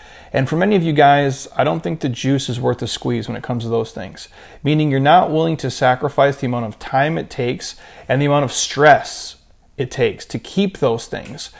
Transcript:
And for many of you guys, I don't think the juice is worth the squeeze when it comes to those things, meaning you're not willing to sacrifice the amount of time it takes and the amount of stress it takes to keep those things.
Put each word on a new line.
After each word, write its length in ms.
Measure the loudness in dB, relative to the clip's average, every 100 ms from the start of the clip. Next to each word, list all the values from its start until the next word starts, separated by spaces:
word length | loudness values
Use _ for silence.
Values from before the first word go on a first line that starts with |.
| -20 -20 -6
And 160 | -2 0
for 80 | 2
many 200 | 2 2
of 60 |
you 120 | 2
guys, 520 | 4 6 6 2 -4 -6 -2
I 40 |
don't 200 | 0 -2
think 180 | -6 -4
the 80 | -6
juice 400 | -2 0 0 -2
is 100 | -2
worth 200 | -2 -2
the 80 | -6
squeeze 420 | -6 -4 -4 -4
when 80 | -8
it 60 |
comes 220 | -6 -6
to 40 | -2
those 240 | -4 -4
things, 360 | -8 -14 -14 -20 -20 -20 -6
meaning 260 | 0 2 2
you're 80 | 2
not 320 | 6 6 4
willing 280 | 0 0 -2
to 120 | -6
sacrifice 640 | 0 0 2 0 2 2 2
the 100 | -4
amount 180 | -4
of 140 | -6 -10
time 400 | -4 0 0 -2
it 100 | -6
takes 480 | -4 -4 -4 -10 -14 -20 -16 -2
and 140 | 0
the 40 | 4
amount 200 | 2 2
of 60 |
stress 840 | -2 -4 4 6 6 2 -10 -12 -16 _ _ _ -8
it 140 | -8
takes 340 | -2 -2 -2
to 140 | -10 -10
keep 400 | -4 -2 -2 0
those 280 | -2 -2 -6
things. 440 | -12 -12 -14 -16